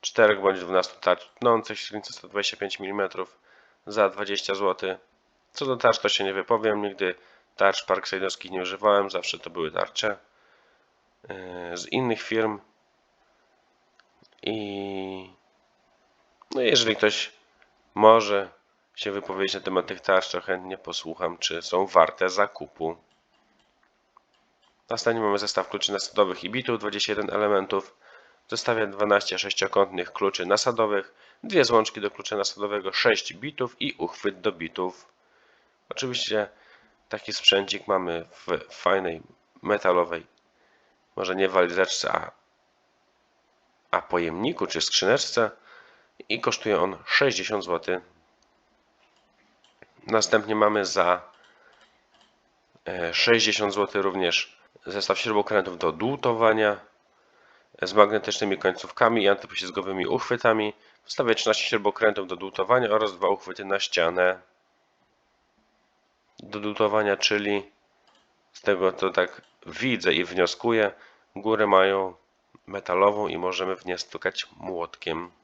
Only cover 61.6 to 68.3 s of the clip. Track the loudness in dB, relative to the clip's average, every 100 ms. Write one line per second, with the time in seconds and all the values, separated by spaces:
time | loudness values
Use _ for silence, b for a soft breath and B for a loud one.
61.6 | 0 0 0 2 2 2 -6 -8 -8 -4
62.6 | 2 2 4 2 0 0 0 0 -4 -12
63.6 | -4 -2 0 0 0 4 2 0 _ _
64.6 | _ _ _ _ _ _ _ _ _ _
65.6 | _ _ _ _ _ _ _ -20 -12 -8
66.6 | -6 0 2 2 2 2 2 0 0 -2
67.6 | -4 _ _ _ _ _ _